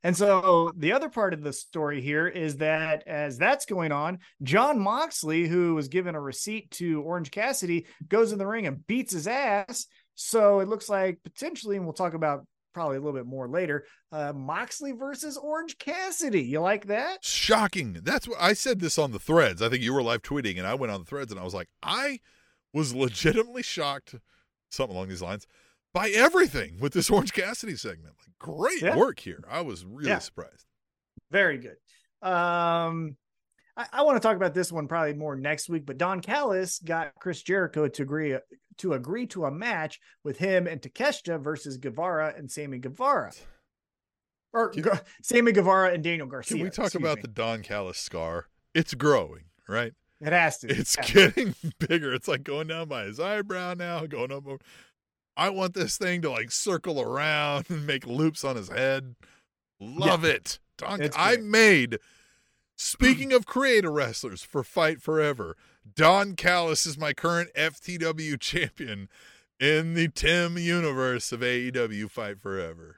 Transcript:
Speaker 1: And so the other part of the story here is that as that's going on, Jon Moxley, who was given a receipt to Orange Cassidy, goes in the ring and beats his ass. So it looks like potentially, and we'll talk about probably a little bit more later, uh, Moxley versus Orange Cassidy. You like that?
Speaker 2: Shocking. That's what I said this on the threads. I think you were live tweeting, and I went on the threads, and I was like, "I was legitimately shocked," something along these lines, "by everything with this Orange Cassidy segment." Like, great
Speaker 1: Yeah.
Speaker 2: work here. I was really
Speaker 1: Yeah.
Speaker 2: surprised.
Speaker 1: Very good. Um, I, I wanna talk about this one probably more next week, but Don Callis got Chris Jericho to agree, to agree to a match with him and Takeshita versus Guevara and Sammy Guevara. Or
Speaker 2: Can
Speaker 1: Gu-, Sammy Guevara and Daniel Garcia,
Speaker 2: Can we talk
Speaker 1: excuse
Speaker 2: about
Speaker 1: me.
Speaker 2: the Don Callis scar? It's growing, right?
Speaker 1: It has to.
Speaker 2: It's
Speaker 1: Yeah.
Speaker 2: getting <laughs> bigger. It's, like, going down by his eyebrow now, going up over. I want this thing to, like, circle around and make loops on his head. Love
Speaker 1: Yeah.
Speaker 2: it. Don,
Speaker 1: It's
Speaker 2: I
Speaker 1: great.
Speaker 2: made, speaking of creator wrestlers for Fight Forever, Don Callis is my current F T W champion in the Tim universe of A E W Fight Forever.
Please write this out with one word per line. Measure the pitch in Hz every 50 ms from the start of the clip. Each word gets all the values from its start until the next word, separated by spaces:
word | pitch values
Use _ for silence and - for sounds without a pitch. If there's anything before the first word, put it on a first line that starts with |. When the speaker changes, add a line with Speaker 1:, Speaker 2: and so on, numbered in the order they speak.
Speaker 1:
And | - 175 180
so | 165 208 202 196 185 185 185 180 165 165 170 170
the | 175 147 165
other | 220 277 320 302
part | - 233 208 190 170
of | 151
the | 147 147
story | 131 - - _ - 165 151 143 147 139
here | 123 143 147 151 165
is | 175 170 180 160 156 143
that | 135 156 156 160 160 156 160 156 151 -
as | - 160 147 151 147 127
that's | 120 170 220 285 - -
going | - 208 185 165 156
on, | 147 143 151 165 185 180 - - _ _
Jon | 143 127 147 208 247 294 302 226
Moxley, | 190 196 220 269 320 330 - - 165 156 160 165 170 160
who | 170 180 175 170 165
was | 156 143 135
given | 139 185 180 180 160
a | 151
receipt | 143 139 127 - - 208 214 220 - _
to | - - 175 170 160 151
Orange | 147 160 175 175 160 139
Cassidy, | - 202 220 262 269 - 190 175 170 170 165 - - _ 151 -
goes | 196 220 226 214
in | 214 202
the | 196
ring | 196 220 226 202
and | 151 135 139 -
beats | - 220 254 254 -
his | 190 170 151 202
ass. | 240 269 285 233 202 202 196 - 240 - - _ _ _ _ _ _
So | - - - - 226 214 202 202 196
it | 190 196
looks | 220 208 - -
like | 208 196 190 190 175 175
potentially, | _ 170 _ - 277 330 330 - - 214 202
and | 196 180
we'll | 160
talk | 147 - 185 170 160
about | 165 160 151 143 139 - _ _ _ _ _
probably | _ 170 165 151 135
a | 135
little | 143 151 139 131
bit | 120
more | 120 131 135 127 123
later, | 139 175 185 156 147 143 - - _ _ _ _
uh, | 160 151 147 143
Moxley | 143 139 131 135 160 190 247 240 - - 302 277
versus | 254 226 262 277 285 - - 302 277
Orange | 285 285 302 302 320 330 320 - _
Cassidy. | - 285 330 359 381 381 339 - - 277 214 175 131
You | 120 139 156
like | 165 185 214 208 208
that? | 196 202 226 269 339 381 370 -
Speaker 2:
Shocking. | - - - - - 220 220 214 196 - 185 143 110 87 82 90
That's | 151 254 269 - 240
what | 226 -
I | 175 185
said | 208 - - 269 214 190
this | 175 156 -
on | - 151 135
the | 113 98
threads. | - - 160 170 151 107 90 82
I | 110 113
think | 127 131
you | 120 117
were | 131 139 123
live | 117 117 113
tweeting, | - - 143 147 127 104 90
and | 90 90 95
I | 120
went | 139 131 113
on | 101 95
the | 85
threads, | - 139 143 139 110
and | 107 95
I | 90
was | 92
like, | 98 92 87 _ _ _
"I | - - 180 233 269 285 269 240 _ _ _ _ _ _ _ _ _ _
was | - 151 156 131 120
legitimately | 131 135 123 110 - - 160 151 220 226 240 240 254 240
shocked," | - - 175 151 143 139 139 _ - - 120 _ _ _ _ _ _ _ _ _ _
something | - - 135 113 92
along | 90 95 95
these | 95 87
lines, | 90 85 98 104 - _ _ _ _ _ _ _ _ _
"by | _ 175 202 220
everything | 196 220 247 330 349 370 381 - - 131 98 - 82 90
with | 127 143
this | - 180 160 -
Orange | 202 196 - -
Cassidy | - - 180 202 240 - - 220 156
segment." | - - 107 90 80 80 78 _ _
Like, | _ _ _ _
great | - 165 151 156 196 277 349 320
Speaker 1:
Yeah. | 208 180 311
Speaker 2:
work | 175 226 269 - -
here. | - 95 80 69 - -
I | 117 165
was | 175 139 98 85 87
really | 92 110 139 147 160
Speaker 1:
Yeah. | 208 147
Speaker 2:
surprised. | - - _ - - - _ _ _ _ _ _ _ _ _ _ _ _ _ - _ _
Speaker 1:
Very | 165 202 196 170 143 123
good. | 120 113 - _ _ _ _ _ _ _ _ _
Um, | 208 185 180 175 175 175 175 175 170 170 170 170 170 165 165 165 160 151 139 _ _ _ _ _ _ _ _ _ _ _ _
I, | - 240 - -
I | 254
wanna | 294 302 269 226
talk | 214 220 208
about | 175 190 175 147
this | 180 175 -
one | 170 165 151
probably | 131 165 170 160 147 147
more | 147 151 151 139
next | 135 131 147 156 147 - -
week, | 170 160 139
but | 143 135 131
Don | 170 180 190 180
Callis | - - 226 294 285 240 196 185 185 180 - -
got | 175 160 165 165 160 143 _ _
Chris | - 180 165 -
Jericho | - - 185 196 180 160 - 156 151 139
to | 147 -
agree, | 143 135 143 156 156 147 131 127 - _ - _ _ _ - -
to | - 185 147
agree | 127 123 143 190 240 254 -
to | - 185 160
a | 139
match | 143 165 220 240 220 170 156 151 - - _ _ _ _ _
with | 151 131 -
him | 180 196 190 185 175
and | 170 160 139
Takeshita | - 131 _ - 240 294 294 - _ 170 170 156
versus | 135 151 156 - - 147 131
Guevara | 127 131 135 110 151 170 185 175 156 156 156 -
and | 131 123 127
Sammy | - 151 147 143 135 123
Guevara. | 123 127 143 175 247 277 277 202 123 92 - - - - - _ _ _ _ _ _ _ _ _ _ _ _ _ _ _ _ _ _ _
Or | - 226 226 -
Speaker 2:
Can | - -
Speaker 1:
Gu-, | 160 220 196 - - - - _
Sammy | - - - 240 233 240
Guevara | 208 202 175 190 190 190 190 185
and | 175 165
Daniel | 151 170 170 160 143
Garcia, | 127 131 131 - - -
Speaker 2:
Can | 156 170
we | 190
talk | - - 190
Speaker 1:
excuse | 185 - 175
Speaker 2:
about | 139 160 151 120
Speaker 1:
me. |
Speaker 2:
the | 101 120
Don | 104 120 113 113 113 110
Callis | 101 - 104 104 98 92 92 -
scar? | - - - 85 82 82 82 85 - _ _ _ _ _ _
It's | 160 160 - -
growing, | 120 131 151 143 113 85 76 78 - 78 _ _ _ _ -
right? | 98 113 120 113 - _ _ _ _ _
Speaker 1:
It | 151 151
has | 170 175 165 151 - -
to. | - 117
Speaker 2:
It's | 139 - - - -
Speaker 1:
Yeah. | - 131 - - - 196 -
Speaker 2:
getting | - - 254 196 - - -
<laughs> | 165 - _
bigger. | 160 - 170 170 151 139
It's, | 127 123 - -
like, | 147 131
going | - - 139 151 160 156
down | 160 165 165 156
by | 139 120 104
his | 98 107 131
eyebrow | 165 196 208 214 202 202 190 180 180 180 180
now, | 175 175 175 170 160 160
going | 156 147 113 120 127
up | 139 139 139
over. | 139 139 135 _ - - - - _ _ _ _ _ _ _ _ _ _
I | - 165 196
want | 196 190 190 180 180
this | 190 160 - -
thing | - 202 180 180 175
to, | 165 147
like, | 123 113 113 120
circle | - - - 214 180 160 - 185 160 139
around | 120 113 123 135 147 156 151 151 147 147 143 143 - -
and | 180 151 147
make | 147 139 135 120
loops | 123 120 139 156 160 156 - -
on | 139 131
his | 117 98 92
head. | 92 127 131 135 135 135 131 127 120 _ - _ _ _ _ _ _ _ _ _ _ _
Love | 98 110 135 170 190 202 185 165 160
Speaker 1:
Yeah. | 160
Speaker 2:
it. | 139 95 _ - - - _ _ _ -
Don, | 123 - 202 202
Speaker 1:
It's | 147 147 -
Speaker 2:
I | 151 175 208 247
Speaker 1:
great. | 240 220
Speaker 2:
made, | 208 214 226 226 214 190 147 123 120 113 104 _ _ _ _ _ _ _ _ _ _ _ _ _ _ _
speaking | - - - - - 262 254 262 - 269 269
of | 262 247 208
creator | - - 254 277 269 240 214 190 165
wrestlers | 147 151 135 117 110 - - 117 95 85
for | - - - 143 123
Fight | - - 185 165 156 160 135
Forever, | - - 156 156 151 147 139 120 98 82 85 _ _ _ _ _ _ 107 -
Don | - 156 160 185 196 202 202 185
Callis | - - 175 180 175 170 165 156 - -
is | 165 143 147
my | 156 147
current | 143 - - 165 170 170 175 170 -
F | 143 151 160 147 -
T | - - 180 170
W | 165 165 160 156 160 151 143
champion | 123 - - - 175 165 113 _ - 151 117 104 101 98 - _ - - - - _ _ _ _ _
in | 131 143 156 156 160 165 165
the | 170 170 160
Tim | - - - 160 170 175 175 170 170 175
universe | 170 170 175 175 170 151 135 131 131 127 123 120 - -
of | 127 117
A | 123 123 123 123
E | 123 127
W | 123 127 120 113 107 104 107 104
Fight | - - 110 101 101 101
Forever. | - 101 95 95 87 82 82 82 82 82 87